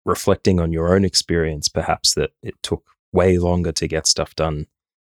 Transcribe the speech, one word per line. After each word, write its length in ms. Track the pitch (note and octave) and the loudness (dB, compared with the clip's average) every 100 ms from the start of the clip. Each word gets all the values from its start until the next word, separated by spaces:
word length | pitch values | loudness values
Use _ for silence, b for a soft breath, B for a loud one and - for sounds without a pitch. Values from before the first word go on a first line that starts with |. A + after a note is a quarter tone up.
reflecting 540 | - F2 - G2 - F#2 | -4 0 0 2 2 2
on 140 | E2 | 0
your 220 | E2 E2+ | 0 2
own 100 | F#2+ | 4
experience, 640 | F#2+ - - E2+ D#2+ D2+ - | 2 0 0 0 0 -4 -6
perhaps 460 | - D#2+ D#2+ - | -6 -4 -2 -2
that 160 | - C#2 _ | -2 -4 _
it 120 | A2 - | -16 -12
took 260 | - - _ _ _ | -8 -8 _ _ _
way 260 | F2+ F2+ F2+ | 2 4 4
longer 320 | F2 F2 E2+ | 2 0 -2
to 160 | D#2+ D#2+ | -4 -4
get 220 | D#2 - | -2 -2
stuff 260 | - D#2 | -2 -4
done. 320 | - D#2+ D2+ D#2 _ _ _ | -4 -4 -4 -10 _ _ _